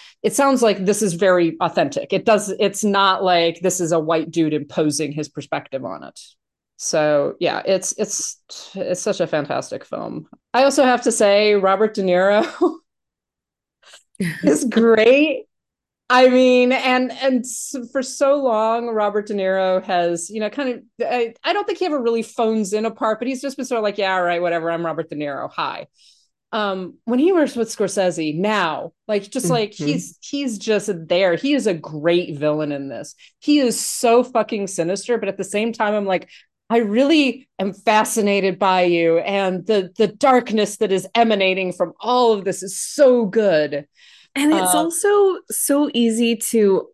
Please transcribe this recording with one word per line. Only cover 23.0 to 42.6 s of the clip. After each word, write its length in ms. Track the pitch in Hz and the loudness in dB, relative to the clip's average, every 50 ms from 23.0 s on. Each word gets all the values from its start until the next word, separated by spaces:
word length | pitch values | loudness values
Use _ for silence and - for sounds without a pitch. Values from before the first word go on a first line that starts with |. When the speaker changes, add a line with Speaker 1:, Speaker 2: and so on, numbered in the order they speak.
| - 220 220 220 | -2 -2 -2 -2
Speaker 1:
but 80 | 240 262 | -4 -6
he's 120 | 269 254 | -6 -6
just 160 | - 277 269 | -8 -8 -8
been 80 | - 262 | -8 -8
sort 140 | - 247 226 | -6 -4 -2
of 60 | 214 | -2
like, 120 | 208 208 | -2 -2
"Yeah, 180 | 208 196 190 190 | -2 -2 0 0
all 80 | 185 180 | 0 0
right, 200 | 175 175 170 175 | 0 0 0 -2
whatever, 300 | 175 170 170 160 170 170 | -2 -2 -2 -2 -4 -4
I'm 120 | 165 170 | -4 -4
Robert 240 | 165 151 156 165 160 | -6 -6 -6 -8 -8
De 60 | 160 | -8
Niro, 340 | 147 147 143 139 135 - 139 | -8 -8 -6 -8 -8 -10 -10
hi." 380 | - - 151 139 95 - - - _ _ _ _ _ _ _ _ _ _ _ - | -8 -8 -8 -6 -8 -10 -14 -16 _ _ _ _ _ _ _ _ _ _ _ -8
Um, 480 | - 220 208 202 190 190 185 170 - _ - | -6 -4 -4 -4 -4 -6 -8 -12 -14 _ -6
when 160 | 226 240 254 | -2 0 2
he 120 | 294 370 392 | 2 2 4
works 220 | 339 294 - - | 2 2 0 -2
with 140 | 240 220 220 | -4 -6 -6
Scorsese 680 | - - 208 190 - 208 185 180 160 165 160 151 147 | -4 -4 -4 -2 0 0 0 0 0 -2 -4 -4 -2
now, 560 | 165 190 214 214 202 180 160 151 123 156 170 _ _ _ | -2 -2 0 0 0 0 -2 -2 -6 -8 -12 _ _ _
like, 240 | - 214 202 202 - | -4 -4 -4 -4 -6
just, 200 | - 262 - 170 | -6 -4 -2 0
like, 200 | 208 233 214 202 | 0 0 -2 -4
Speaker 2:
Mm-hmm. 160 | - - 151 | -6 -6 -4
Speaker 1:
he's, 320 | 147 156 175 - - - _ | -4 -4 -4 -6 -10 -16 _
he's 380 | - - 285 285 285 254 214 196 | -14 -8 -6 -6 -4 -6 -6 -6
just 320 | - 220 214 202 208 214 196 165 160 | -4 -2 -2 -2 -2 -4 -6 -6 -4
there. 300 | 151 170 180 190 180 170 | -2 0 2 2 2 2
He 180 | 165 - 277 294 | 0 0 0 0
is 140 | 269 202 214 | 0 0 -2
a 60 | 175 | -2
great 600 | 156 147 - 156 151 147 170 175 175 180 - 160 | -4 -6 -12 -10 -4 0 2 2 2 0 -2 -6
villain 360 | 139 151 151 151 151 151 147 143 | -4 -2 -2 -2 -2 -4 -4 -6
in 160 | 139 139 135 | -8 -8 -10
this. 260 | 123 113 147 - - _ _ - _ _ | -10 -12 -14 -16 -18 _ _ -20 _ _
He 220 | - 302 294 294 | 0 2 2 4
is 180 | 269 240 220 - | 4 2 0 -2
so 460 | - - - - - 233 226 247 240 | -6 -6 -4 0 2 4 4 4 4
fucking 420 | 247 - 226 214 - 233 202 196 | 2 0 -2 -2 -2 -4 -6 -6
sinister, 500 | 185 - - 165 170 196 196 - - 240 | -6 -4 -4 -4 -2 -4 -4 -4 -4 -4
but 120 | 214 196 196 | -2 -2 -4
at 80 | 196 | -6
the 80 | - 185 | -6 -6
same 280 | - - 208 220 233 226 | -6 -4 -4 -2 -2 -2
time, 220 | - 226 208 214 | -2 0 0 0
I'm 120 | 208 202 | 0 0
like, 220 | 190 185 175 - - - - _ _ _ _ _ - | -2 -2 -2 -4 -8 -20 -20 _ _ _ _ _ 0
"I 100 | 226 233 | 0 0
really 720 | 233 202 208 240 277 277 330 302 277 254 226 - - _ _ - | 2 2 2 2 4 4 4 4 2 2 -2 -6 -10 _ _ -6
am 120 | 190 202 190 | -6 -6 -6
fascinated 840 | - - 233 214 214 220 - - 233 202 208 202 196 185 190 185 - | -4 0 2 2 4 2 2 0 0 0 2 2 2 0 0 -2 0
by 240 | 208 190 185 185 180 | 0 2 2 4 4
you, 360 | 175 175 170 165 165 165 170 | 2 2 2 2 2 2 2
and 460 | - 196 196 196 196 185 185 180 185 | 0 0 -2 -2 -2 -2 -2 -4 -2
the, 280 | - 220 202 185 175 - | 0 0 0 0 -2 -2
the 120 | - 220 196 | 0 0 0
darkness 720 | 208 - - 269 254 247 247 - 208 220 208 208 - - | 0 2 2 4 4 4 2 0 -2 -2 -2 -2 -2 -2
that 120 | 220 190 | -2 0
is 160 | 190 185 190 - - | 0 -2 -2 -2 2
emanating 580 | 233 233 226 214 202 190 190 185 190 185 180 175 | 2 2 4 2 2 2 0 0 0 -2 -4 -4
from 200 | - 180 170 - - | -4 -4 -6 -6 -8
all 320 | - 226 247 247 247 226 220 | -4 0 2 2 4 4 2
of 120 | 202 180 | 0 -2
this 200 | 196 185 - | -4 -6 -6